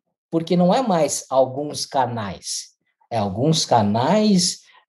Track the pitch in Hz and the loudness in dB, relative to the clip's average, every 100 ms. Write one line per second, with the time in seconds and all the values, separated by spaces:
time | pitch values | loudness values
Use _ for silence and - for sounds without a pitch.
0 | _ _ _ 165 160 175 180 233 254 175 | _ _ _ -6 0 2 4 2 2 0
1 | 147 - - 135 127 123 147 135 - 139 | 0 -2 -2 0 0 -2 -8 -8 -4 -2
2 | 120 117 101 87 - - - _ _ _ | -2 -4 -8 -10 -10 -12 -12 _ _ _
3 | _ 117 101 95 147 160 - 120 104 110 | _ -4 -4 0 0 0 2 2 2 0
4 | 135 214 214 190 - - _ _ | 2 2 4 2 2 -4 _ _